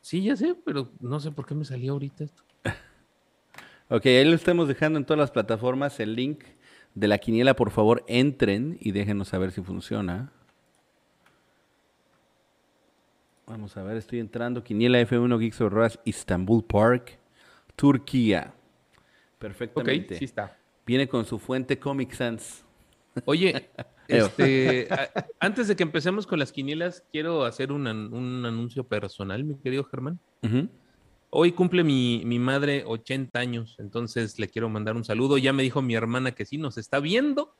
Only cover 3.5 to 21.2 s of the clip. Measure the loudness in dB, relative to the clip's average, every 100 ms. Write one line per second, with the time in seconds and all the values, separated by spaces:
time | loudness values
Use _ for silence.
3.5 | -20 -20 -20 _ 2 6 8 8 6 4
4.5 | 2 2 2 0 0 0 2 2 0 -2
5.5 | -2 0 -2 -4 -4 -6 -2 -4 -6 -14
6.5 | _ _ -20 _ -2 2 2 2 4 4
7.5 | 4 2 4 4 4 2 2 2 2 2
8.5 | 2 -2 -6 -4 -2 0 -2 -2 -2 -2
9.5 | -4 -8 -10 -6 -4 -4 -4 -8 _ _
10.5 | _ _ _ _ _ _ _ _ _ _
11.5 | _ _ _ _ _ _ _ _ _ _
12.5 | _ _ _ _ _ _ _ _ _ -18
13.5 | -14 -12 -10 -8 -8 -6 -8 -6 -6 -4
14.5 | -6 -4 2 4 6 4 4 4 2 0
15.5 | 0 0 4 2 0 -8 -6 -2 -2 4
16.5 | 2 4 4 6 4 -2 -20 _ _ _
17.5 | _ _ 2 4 4 2 2 4 2 0
18.5 | -16 _ _ _ _ _ _ _ _ -14
19.5 | -10 -8 -4 -2 -2 -4 -8 -6 -6 -10
20.5 | _ _ _ 0 0 2 -2